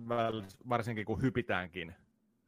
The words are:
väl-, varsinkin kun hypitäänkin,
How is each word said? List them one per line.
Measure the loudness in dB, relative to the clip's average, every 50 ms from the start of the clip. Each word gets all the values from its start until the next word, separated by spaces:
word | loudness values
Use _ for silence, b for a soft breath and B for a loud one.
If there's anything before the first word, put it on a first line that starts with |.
| -4 -2
väl-, | 0 2 2 2 0 -2 -6 -10 -14 -10 -2 0
varsinkin | 0 2 2 0 -2 -2 -2
kun | -2 0 2
hypitäänkin, | 2 2 2 2 0 2 0 0 0 -2 -6 -8 -8 -8 -10 -16 -20 _ _ _ _ _ _ _ _